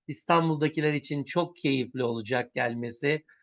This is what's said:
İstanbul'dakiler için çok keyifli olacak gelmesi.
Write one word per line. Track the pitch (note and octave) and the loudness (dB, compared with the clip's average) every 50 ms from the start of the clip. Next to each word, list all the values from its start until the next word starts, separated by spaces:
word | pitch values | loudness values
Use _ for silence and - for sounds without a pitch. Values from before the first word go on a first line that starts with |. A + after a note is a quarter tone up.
| _ | _
İstanbul'dakiler | - D3+ - - - E3+ E3 E3 D#3+ D#3 D3 D3+ D3 D#3 D#3+ D3+ D3+ | -14 -14 -6 2 4 4 4 4 4 2 2 0 0 0 2 0 0
için | D3+ D3 - - D3 C#3+ C3+ | 0 0 -4 -4 -4 -4 -4
çok | - - F3 E3+ F3 - | -2 0 -2 -2 -2 -4
keyifli | - - D3 C3+ C3 B2 B2 - B2+ B2 | -4 0 0 0 0 0 -2 -2 -2 -2
olacak | A#2+ A#2 A2+ A2 G#2 B2+ B2 B2 B2 - | 0 -2 -2 -4 -2 -2 -2 -2 -2 -4
gelmesi. | B2+ B2 A#2+ A#2 A#2 A#2+ A#2+ A#2 - D3 C#3+ D3+ D3+ - _ - _ | -4 -2 -2 -2 -4 -6 -8 -6 -4 -2 0 0 -2 -4 _ -20 _